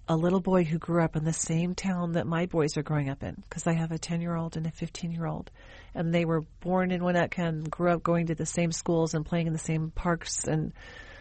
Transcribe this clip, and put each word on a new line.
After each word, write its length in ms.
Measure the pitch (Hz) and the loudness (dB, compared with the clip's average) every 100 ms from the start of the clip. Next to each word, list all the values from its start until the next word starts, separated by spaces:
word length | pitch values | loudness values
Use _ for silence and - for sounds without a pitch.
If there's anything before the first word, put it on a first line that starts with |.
| - | 0
a 60 | 160 | 2
little 240 | 175 190 | 4 2
boy 240 | 185 185 | 4 4
who 140 | 165 165 | 4 0
grew 260 | - 170 | 2 2
up 120 | 160 160 | 2 2
in 80 | |
the 100 | 156 | 0
same 400 | 160 - 165 180 | 0 0 0 0
town 380 | 180 190 180 175 | -2 -2 0 0
that 140 | 170 165 | 0 0
my 200 | 165 180 | 0 0
boys 320 | 170 147 151 | 2 2 0
are 40 | |
growing 280 | 147 151 139 | 0 0 0
up 120 | 139 | -4
in, 220 | 101 - - | -8 -10 -12
'cause 160 | 170 175 | -4 0
I 80 | |
have 180 | 165 160 | 0 0
a 60 | 160 | -4
ten-year-old 580 | - 170 170 170 165 160 | -4 -2 -2 -2 -4 -4
and 100 | 160 | -6
a 40 | |
fifteen-year-old, 800 | - 165 - 170 165 160 156 - - - - - | -6 -8 -6 -6 -4 -4 -6 -10 -16 -20 -20 -10
and 200 | - 165 | -4 2
they 100 | 170 | 2
were 220 | 165 165 151 - | 4 2 -2 -6
born 320 | 175 185 180 | 0 2 2
in 100 | 180 | 2
Winnetka 440 | 180 175 165 - 170 | 2 2 2 0 -2
and 240 | 160 160 | -2 -4
grew 200 | - 175 | 0 2
up 120 | 170 | 2
going 260 | - 170 165 | 2 2 2
to 60 | |
the 120 | 160 160 | -2 -2
same 260 | - 170 | 0 0
schools 400 | 165 - 165 160 | 0 2 2 2
and 140 | 160 156 | 0 0
playing 220 | 175 165 | 0 0
in 40 | |
the 60 | 160 | -2
same 320 | - 160 160 | 0 -2 -2
parks 540 | - 175 170 - - | -2 0 -2 -2 -4
and 280 | - 156 156 - - - - - | 0 0 -2 -6 -16 -18 -18 -18